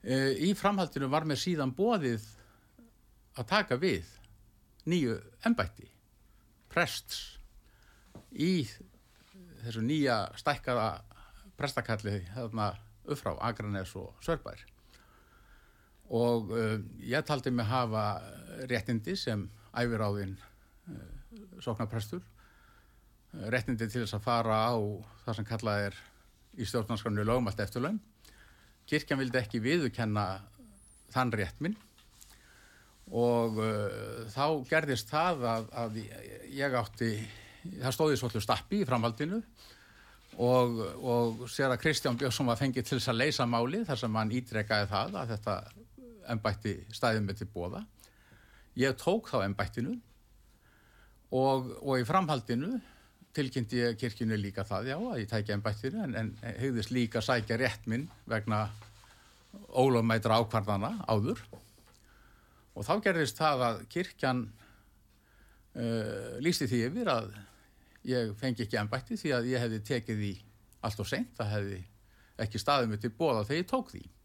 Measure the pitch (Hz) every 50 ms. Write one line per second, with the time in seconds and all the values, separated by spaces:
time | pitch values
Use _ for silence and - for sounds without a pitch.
0 | - - 131 135 135 135 135 - 151 190 208 190 - 202 208 196 180 156 - 139
1 | 139 131 139 151 156 160 143 127 - 185 175 151 139 131 127 - 196 233 240 202
2 | 147 127 117 110 110 - - - - - _ - _ _ _ - - - _ _
3 | _ - _ _ _ _ _ - 117 - 190 214 202 - 127 123 165 185 117 82
4 | 82 - - - - - - - - - _ - - _ _ _ - 156 175 175
5 | 143 117 113 - - - - - - 226 233 - 101 - - - - - - _
6 | _ _ _ _ _ - - - _ _ _ _ _ _ - 170 170 135 - -
7 | - - - - - - - - - - _ - _ - _ _ - - _ _
8 | - - - - - - - - 143 180 185 175 135 107 - - - - - -
9 | _ _ _ - - - - 190 180 175 - - 113 117 110 113 110 120 151 156
10 | 143 131 120 107 95 - - - - 151 143 - - - 123 120 110 110 78 -
11 | - - - - - - - - - - - - 143 135 - - 117 - 113 110
12 | - 104 101 101 87 87 101 127 120 113 107 110 104 101 95 - - - - -
13 | - - - - - 101 78 - - 117 117 - 113 107 101 98 95 - - 95
14 | 95 - - - - - 165 - - - - - - - - _ - - - -
15 | - - - - - _ - - - - - - - - _ _ _ _ _ -
16 | - - - 117 120 120 120 117 110 104 113 117 113 107 110 107 107 - - -
17 | 110 120 120 151 151 - 151 135 - 143 123 120 113 104 127 131 123 113 110 110
18 | 107 104 101 98 104 - - - - - - - 131 123 127 110 104 - 123 110
19 | 107 165 190 190 - 123 110 104 98 - - - - - - 117 123 120 117 107
20 | 110 101 101 101 98 95 95 92 - - - - - _ _ - _ 180 156 -
21 | - - - - - - 233 220 208 190 180 - - 120 113 107 120 107 117 113
22 | 107 - - 180 185 - _ - - - _ - - - - - _ - _ -
23 | _ _ _ _ _ _ - - 92 107 120 123 113 - 123 107 113 107 104 123
24 | 117 101 - 104 - 127 120 117 113 113 110 110 110 117 123 113 104 104 104 90
25 | 107 - - - - - 110 107 107 - 117 107 113 110 104 101 101 101 98 -
26 | - - - - - - _ _ _ _ - - 117 - - 120 110 - 120 104
27 | - 117 104 104 104 107 117 127 123 110 107 107 104 98 - 123 123 160 214 214
28 | - - _ _ - - - - - - - - - - - _ _ - 147 151
29 | - - 143 135 135 127 117 127 117 104 - 117 107 127 156 175 151 120 - -
30 | 117 110 104 104 101 92 95 98 101 - - - - - - - - - - -
31 | - - - 131 127 120 110 107 98 85 - - 139 175 220 - - - _ -
32 | - - _ - - - - - - - - - - - - - - - _ _
33 | - - - 117 120 120 120 117 117 117 110 107 110 110 107 104 101 98 101 104
34 | 107 104 113 120 117 110 104 135 139 151 160 147 127 - 160 156 156 143 131 113
35 | - - - 151 165 180 175 139 120 117 113 113 110 113 - 120 117 110 107 113
36 | 107 107 104 - - - 107 107 - - 135 135 139 143 127 123 110 - - -
37 | 120 113 107 107 110 107 - - - - - - - - 190 - 123 131 127 -
38 | 160 156 143 120 123 120 - 113 104 - 117 - - - 196 208 190 123 127 120
39 | 113 120 113 - 147 160 190 233 226 - - - - - - - - - - -
40 | - - - - - - - - 123 123 127 127 123 123 117 113 107 82 76 76
41 | - 127 120 120 120 117 110 110 123 120 - - 139 131 127 110 - 160 147 -
42 | - 135 120 117 139 131 113 - 143 123 117 - 139 135 120 127 113 - 139 123
43 | - 135 117 113 131 156 - - 131 120 120 117 117 127 156 220 233 - 139 117
44 | - 113 110 113 110 107 110 127 120 - - 110 104 107 110 107 104 92 104 98
45 | 107 - 202 - 135 113 113 104 - 117 98 - - - - - - - - -
46 | 262 - - 208 180 - 117 107 107 110 98 - - 107 98 - - - - -
47 | - 117 110 110 104 95 95 - - - - 90 85 90 - - 220 - _ _
48 | - - _ _ - - - - - - - - - - - - 127 135 127 -
49 | - 170 190 226 220 - - 123 98 101 101 104 104 - - - 117 156 247 240
50 | - - - _ - _ - - - - - _ _ - - - _ - - -
51 | - - - - _ _ - 127 131 135 135 131 127 123 - - - 139 135 127
52 | 120 107 160 190 190 151 151 127 110 - 120 120 143 196 262 233 - - - -
53 | - - _ _ - _ _ - 139 131 - 131 117 107 123 123 120 117 113 110
54 | 131 120 107 - 117 110 110 107 98 101 95 - 95 - 101 95 110 131 135 165
55 | 226 254 214 123 104 104 117 110 107 107 104 104 104 113 107 - - 131 170 226
56 | 208 143 113 110 113 107 104 - - 113 110 - 123 139 123 113 101 - 127 127
57 | 120 110 - 117 107 - 131 120 113 - 117 113 131 120 - - - - 110 120
58 | 147 170 - - - - 113 113 107 113 107 104 107 107 107 - - - - -
59 | - - - - - - - - - - - - - - - 127 127 135 127 117
60 | 113 117 113 113 107 113 110 117 117 110 - 113 104 104 104 98 104 143 226 220
61 | - - 113 104 104 143 233 - - - - - - - - - - - - _
62 | _ - - - - - - _ _ _ _ _ _ _ _ - 104 - 165 214
63 | 208 202 180 165 151 - - - 156 156 147 127 123 117 113 92 - - - 170
64 | 185 - - - - 131 127 127 117 107 - - - - - - - - _ -
65 | _ _ _ _ _ _ _ _ - - - - _ _ _ - 117 117 117 113
66 | 107 110 107 98 113 117 - - 135 170 175 - 147 113 113 120 113 123 160 240
67 | 240 190 135 113 110 107 104 107 98 - - - - _ _ _ - _ _ -
68 | _ 123 127 123 117 110 101 107 - 131 123 107 120 107 - 110 107 107 107 131
69 | - - 233 202 - 160 135 123 117 123 127 123 120 117 110 110 107 - 139 120
70 | 113 - 110 107 104 101 95 - - - _ _ - - - _ - 117 107 -
71 | 95 - - - 247 - - - 117 104 107 104 101 98 98 92 90 - - -
72 | - _ - - - _ _ - 110 104 107 107 - - 143 139 120 113 104 101
73 | 110 120 107 - 165 156 123 110 104 107 143 165 180 - - 262 - - - -
74 | - - - -